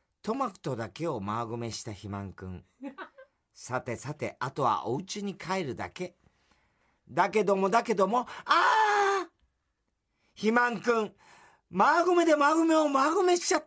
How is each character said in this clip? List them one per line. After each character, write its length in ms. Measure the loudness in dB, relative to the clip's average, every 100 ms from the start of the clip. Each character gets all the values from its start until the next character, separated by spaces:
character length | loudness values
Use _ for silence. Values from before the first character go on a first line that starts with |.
| _ _
ト 140 | -6 -4
マ 160 | -4
ト 240 | -6 -8 -6
だ 140 | -6
け 180 | -6 -4
を 120 | -4
マ 280 | -4 -4 -4
ゴ 100 | -6
メ 140 | -8
し 120 | -8
た 80 | -10
肥 180 | -12 -10
満 220 | -8 -10
く 140 | -12 -12
ん。 180 | -12 -16 _ -16 -14 -18 -20 -20 _ _ -20
さ 260 | -8 -6
て 140 | -6 -8
さ 180 | -10
て、 240 | -8 -8 -8
あ 120 | -8
と 100 | -2
は 260 | 0 0 -2
お 100 | -6
家 260 | -6 -8
に 120 | -8 -8
帰 280 | -6 -4
る 120 | -4 -6
だ 140 | -10
け。 260 | -10 -12 -12 _ _ _ _ _ _ _ _ _
だ 220 | 0 2
け 120 | 2
ど 120 | 2 2
も、 160 | 2
だ 100 | 2
け 140 | 2 2
ど 120 | 2
も、 200 | 0 -4 -10 -4
あ 800 | 0 2 2 2 2 0 0 -6
ー！ 40 | _ _ _ _ _ _ _ _ _ _ -4
肥 160 | 0
満 280 | 2 2 0
く 260 | 0 0 -2
ん、 100 | -6 _ -20 -20 _ _
マ 320 | 2 4 4
ー 20 | 4
ゴ 100 | 4
メ 100 | 4
で 100 | 4
マ 180 | 6
ー 20 | 4
ゴ 100 | 4
メ 100 | 4
を 120 | 4
マ 220 | 2 2
ー 40 |
ゴ 100 | 2
メ 120 | 2 2
し 100 | 2
ち 80 |
ゃ 20 |
っ 60 | -2